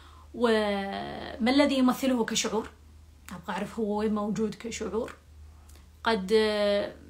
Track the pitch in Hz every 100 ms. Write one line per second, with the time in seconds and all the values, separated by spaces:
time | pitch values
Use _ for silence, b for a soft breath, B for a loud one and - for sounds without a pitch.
0 | B B B 233 233 220 208 202 196 196
1 | 143 - - - 233 277 285 269 254 -
2 | 262 254 220 226 220 208 - - - -
3 | - - - 180 - 185 202 - 208 208
4 | 220 214 208 214 214 - 226 - 214 208
5 | 262 - - - - - b b b -
6 | 233 220 185 220 214 208 208 202 - -